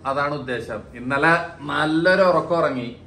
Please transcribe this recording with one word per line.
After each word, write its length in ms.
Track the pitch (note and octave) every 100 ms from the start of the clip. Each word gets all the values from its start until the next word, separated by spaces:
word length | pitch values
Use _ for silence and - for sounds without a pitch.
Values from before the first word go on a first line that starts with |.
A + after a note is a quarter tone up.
| C3+
അതാണ് 280 | C3+ C#3+
ഉദ്ദേശം. 480 | C#3+ B2+ A#2+ A#2 G#2+ -
ഇന്നലെ 520 | A#2+ B2 C#3 E3 E3+ E3+ -
നല്ലൊരു 640 | C#3+ C#3+ D#3 D#3+ F3+ F#3+
ഉറക്കം 360 | F#3 D#3+ E3 E3+
ഉറങ്ങി. 380 | D3 C3 A#2 -